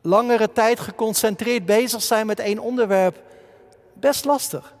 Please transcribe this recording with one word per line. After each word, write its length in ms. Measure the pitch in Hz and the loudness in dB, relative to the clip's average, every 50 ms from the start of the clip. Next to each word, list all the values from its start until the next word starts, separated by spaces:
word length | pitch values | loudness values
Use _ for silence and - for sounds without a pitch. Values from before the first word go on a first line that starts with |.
Langere 520 | _ 165 180 208 240 240 240 226 220 214 220 | _ 2 2 2 4 4 2 2 2 0 0
tijd 280 | - 226 220 240 226 | 2 2 2 2 0
geconcentreerd 840 | - - 190 - 233 220 214 - - 220 202 - 226 233 240 240 185 | -4 -12 -6 -4 -4 -2 -2 0 0 0 -2 -2 -2 -2 -2 -2 0
bezig 360 | 170 208 214 247 247 220 226 196 | 2 2 2 2 0 -2 -4 -2
zijn 240 | - 240 214 220 | 0 0 0 0
met 120 | 214 214 202 | -2 -4 -4
één 200 | - 208 202 214 | -2 -4 -4 -4
onderwerp, 640 | - 233 247 254 233 202 196 190 185 185 175 - - - - - - - - - - - _ _ _ _ _ | -4 -6 -2 -2 0 2 2 2 2 2 0 -4 -18 -20 -20 -20 -20 -20 -20 -20 -20 -20 _ _ _ _ _
best 320 | - - 269 285 - - | -2 0 0 0 0 0
lastig. 500 | 277 294 269 - - - 139 - - - - | -2 -2 -2 -2 -6 -8 -10 -12 -14 -20 -20